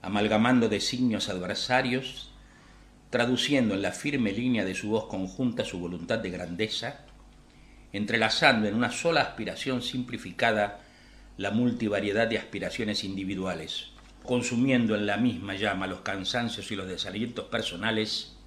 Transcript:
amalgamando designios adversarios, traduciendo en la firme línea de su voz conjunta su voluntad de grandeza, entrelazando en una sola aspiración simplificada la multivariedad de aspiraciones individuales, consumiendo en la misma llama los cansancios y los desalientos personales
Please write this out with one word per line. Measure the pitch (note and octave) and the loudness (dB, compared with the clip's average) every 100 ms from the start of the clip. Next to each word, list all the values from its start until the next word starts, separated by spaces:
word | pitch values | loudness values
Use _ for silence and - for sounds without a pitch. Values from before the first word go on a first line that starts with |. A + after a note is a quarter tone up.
amalgamando | - G#2 G#2 A2 A#2 B2+ A2+ | -2 2 4 6 6 6 4
designios | G#2 - B2 B2 G#2 - | 2 0 0 0 0 -2
adversarios, | F#2 F2+ G2+ - B2+ C3 B2+ - - - - - - - - - - - | -4 -4 -4 2 2 2 -2 -4 -12 -16 -20 -20 -20 -20 -20 -20 -20 -4
traduciendo | A#2+ A#2+ B2+ - C#3+ A2+ | 0 2 2 2 4 4
en | G2 | 2
la | G2 | -2
firme | - D3 C#3+ A2 | -2 -4 0 0
línea | G2 B2+ A#2 | 0 0 2
de | F#2+ F2+ | 0 -4
su | G#2 | 0
voz | A2 - | -2 -2
conjunta | F#2+ F#2+ - B2 A2 | -6 -6 -2 -2 0
su | G#2+ F#2 | -4 -4
voluntad | F2 F2 E2+ A2+ | -6 -6 -4 -2
de | F#2 | -2
grandeza, | F2+ F2 F2 A2 - A#2 - - - - - - - - - - | -6 -8 -4 -4 -2 -6 -10 -18 -20 -20 -20 -20 -20 -20 -20 -10
entrelazando | G2+ G#2 A2+ A2 - D3+ A#2 G#2+ | -6 0 2 4 6 6 6 4
en | |
una | G#2+ A#2+ | 2 0
sola | - E3+ D#3+ | 2 2 2
aspiración | B2+ - G2 - - B2+ | 2 -2 -8 -4 -2 -2
simplificada | A#2+ B2+ A#2+ A2+ F#2+ F2+ A#2 G#2+ G2+ - - - - - - - | -2 -4 -6 -8 -10 0 2 4 2 -2 -18 -20 -20 -20 -20 -6
la | G2 | 0
multivariedad | G#2+ B2 A2+ A2 G2+ G#2 G2+ A2+ | 2 2 2 0 2 2 2 2
de | G#2+ | 0
aspiraciones | - G2 F2+ - G#2+ G2+ | -4 -6 -6 -4 -2 -2
individuales, | G2 F#2+ F#2+ F#2+ F#2+ E2 D#2 - - - - - | -4 -4 -4 -2 -4 -4 -6 -8 -10 -18 -20 -18
consumiendo | - B2 A#2+ A#2 C3+ B2+ A#2 | -2 0 0 2 4 4 4
en | G#2+ G#2 | 2 0
la | G2+ | 2
misma | B2 F#2 G2+ | 2 0 -6
llama | G2 G#2 F#2+ F#2+ | -2 0 0 -4
los | F2+ | -4
cansancios | - G2 F2+ B2 A#2 A2+ G2 | -6 -4 -2 -2 -2 -4 -8
y | G2+ | -6
los | F#2+ | -6
desalientos | F2+ G2 G2 A#2 - - | -6 -6 -4 -4 -6 -6
personales | A#2 G#2+ F2 A2 A2 G#2+ - - - | -4 -4 -2 0 0 0 -4 -8 -16